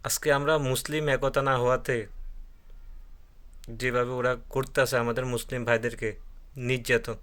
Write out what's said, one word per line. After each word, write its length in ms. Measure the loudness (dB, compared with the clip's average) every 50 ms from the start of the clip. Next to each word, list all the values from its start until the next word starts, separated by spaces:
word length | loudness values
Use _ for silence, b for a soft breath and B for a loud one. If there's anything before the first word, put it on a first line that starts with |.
| -2 -2
আজকে 200 | -4 0 2 4 4
আমরা 200 | 4 4 4 4 4 4 2
মুসলিম 340 | 0 0 0 -2 -2 0 2 2 2
একতা 260 | 2 2 2 2 2
না 140 | 2 4 4 4
হওয়াতে 340 | 4 4 4 2 2 0 -2 -2 -2 -4 -10 -10 -10 -10 -10 -10 -12 -14 -16 -20 -18 -18 -16 -16 -14 -14 -14 -14 -14 -16 -16 -18 -20 -20 -20 -20 -20 -18 -18 -16 -14 -12 -8 -2
যেভাবে 320 | -2 0 2 2 2 2 0 0
ওরা 140 | 2 0 0 0 -4 -4
করতেছে 460 | -2 -2 -2 0 2 2 2 4 2 2 2
আমাদের 220 | 2 0 0 0
মুসলিম 360 | 0 -2 -2 -2 -4 -4 -4 2
ভাইদেরকে 440 | 2 2 4 2 0 -4 -2 -4 -4 -4 -6 -12 -16 -16 -16 -18 -14 -10 -6
নির্যাতন 600 | -2 0 0 0 2 4 4 4 4 0 -8 -8